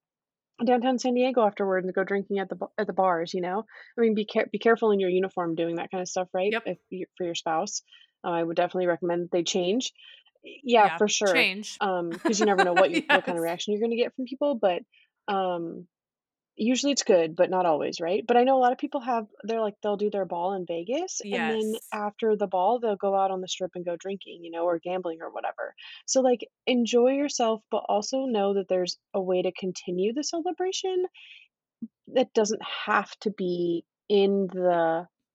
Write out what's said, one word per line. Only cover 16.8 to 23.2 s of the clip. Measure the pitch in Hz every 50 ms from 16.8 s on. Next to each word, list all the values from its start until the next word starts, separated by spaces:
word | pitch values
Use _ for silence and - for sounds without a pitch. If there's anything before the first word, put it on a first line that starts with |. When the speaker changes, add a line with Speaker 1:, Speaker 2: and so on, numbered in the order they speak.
| - 285 277
Speaker 1:
it's | - -
good, | - 208 175 165 160 165
but | 170 180 170
not | 185 185 185
always, | 175 156 143 160 - - -
right? | 175 165 185 220 -
But | - 240
I | 240 247
know | 262 269
a | 262
lot | 254 247 254
of | 254
people | - 277 - 285
have, | 233 247 247 226 220 208 _ - -
they're | 202 226 226
like, | 220 208 208 _ -
they'll | 214 208
do | 190 208 208
their | 202 202 190
ball | - 180 170 175 185 202
in | 190 180
Vegas, | 170 170 170 170 185 247 302 359 370 - - - 202
and | 196 185 170 220
then | 220 220 220 214 220
Speaker 2:
Yes. | - - - -
Speaker 1:
after | 214 208 208 208 - 233 220 214
the | 208 208
ball, | 190 190 185 180 202 240 254
they'll | 233 226 202
go | 185 - 196 196
out | 196